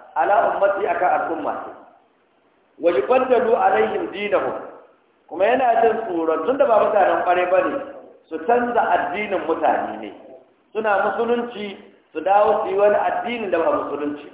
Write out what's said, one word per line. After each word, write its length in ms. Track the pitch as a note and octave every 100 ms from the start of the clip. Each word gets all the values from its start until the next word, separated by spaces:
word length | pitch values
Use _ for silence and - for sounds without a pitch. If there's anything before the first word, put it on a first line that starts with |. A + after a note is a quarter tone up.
| - D3+
ala 200 | F3+ G3+ - F3
ummati 320 | G3 G3 G3
akan 220 | F3 F3+
al'umma 440 | D3+ - D#3+ C3+ - -
ce. 60 | - - _ _ _ _ _ _ _ _ -
Wa 120 | E3
yubaddalu 640 | F#3 - B3+ B3+ A#3 A3 A#3
alaihim 560 | F#3+ G#3+ A3 G3 E3
dinahum. 440 | F#3+ G#3 F3+ C3 - - - - _ _ _ -
Kuma 160 | E3 G3+
yana 360 | C4 B3+ A3+
jin 160 | A3+ G#3+ F3+
tsoron 400 | E3+ D#3+ D#3 -
tunda 200 | C#4 B3+
ba 140 | A3
mutanen 440 | G#3+ G#3+ F3 E3+
kware 220 | F3+ F3+ F3
bane 300 | F3+ E3 - - - - - -
su 120 | D#3+ -
canza 360 | A#3+ A#3+ A3+
addinin 600 | A3+ F3 - G#3 G#3+ F3+ D#3
mutane 500 | E3+ D3 - - A2
ne. 140 | G#2 - - - _ _ _ G#3
Suna 220 | A3 F#3+
musulunci 760 | G3+ G3+ A#3 A#3+ A#3 G3+ G#3 F#3+ - _ _
su 80 | D#3
dawo 400 | E3+ G3+ G#3+ -
su 40 | -
yi 80 | F#3+
wani 180 | G#3 G3+
addinin 540 | F#3 - A3 A#3+ G3+
da 60 | E3+
ba 120 | D#3
musulunci 560 | D3+ C#3+ C#3 D3 D3 -